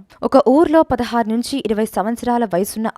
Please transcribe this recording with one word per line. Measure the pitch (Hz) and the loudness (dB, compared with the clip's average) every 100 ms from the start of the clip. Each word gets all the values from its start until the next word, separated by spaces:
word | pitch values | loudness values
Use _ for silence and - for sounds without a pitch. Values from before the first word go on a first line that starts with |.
| - - | -14 -8
ఒక | - 262 - | 0 2 4
ఊర్లో | 269 339 320 | 4 4 4
పదహారు | 311 262 226 233 214 | 2 0 -2 -2 -2
నుంచి | 226 240 277 - | -2 -4 -4 -4
ఇరవై | 214 | -2
సంవత్సరాల | 220 - 196 240 - 240 | -2 -2 -4 -4 -2 -2
వయసున్న | 226 175 202 - 220 | 0 -2 -4 -4 -6